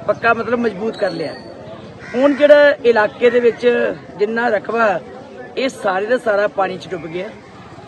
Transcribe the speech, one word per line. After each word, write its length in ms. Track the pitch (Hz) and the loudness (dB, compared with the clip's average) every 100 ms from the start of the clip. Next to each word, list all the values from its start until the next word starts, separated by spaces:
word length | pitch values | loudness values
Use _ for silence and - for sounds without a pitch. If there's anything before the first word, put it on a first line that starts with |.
| - | -4
ਪੱਕਾ 260 | 208 233 | 0 0
ਮਤਲਬ 260 | 233 214 240 | 0 0 -2
ਮਜ਼ਬੂਤ 380 | 233 185 220 - | -2 -4 -6 -4
ਕਰ 140 | 190 | -4
ਲਿਆ। 220 | 165 143 - - - - - - - - 240 | -4 -8 -10 -16 -18 -18 -18 -18 -18 -8 0
ਹੁਣ 180 | 285 | 0
ਜਿਹੜਾ 420 | 262 285 294 294 - 233 | 4 8 8 8 4 2
ਇਲਾਕੇ 440 | 226 208 - 240 | 4 2 2 2
ਦੇ 100 | 247 | 4
ਵਿੱਚ 540 | 240 - 240 240 220 - - - | 2 2 2 2 0 -4 -12 -4
ਜਿੰਨਾ 300 | 208 226 240 | -2 0 0
ਰਕਬਾ, 520 | 202 202 226 220 170 - - - - - - | 0 -2 0 0 0 -6 -16 -18 -18 -12 -6
ਇਹ 120 | 262 | -4
ਸਾਰੇ 360 | - 202 185 214 | -2 -2 -2 0
ਦਾ 120 | 247 | -2
ਸਾਰਾ 300 | 233 202 208 | 0 0 0
ਪਾਣੀ 300 | 196 185 185 | -2 -4 -4
'ਚ 100 | 165 | -10
ਡੁੱਬ 200 | 180 165 | -10 -8
ਗਿਆ। 220 | 175 208 208 - - - - | -10 -10 -14 -20 -20 -20 -20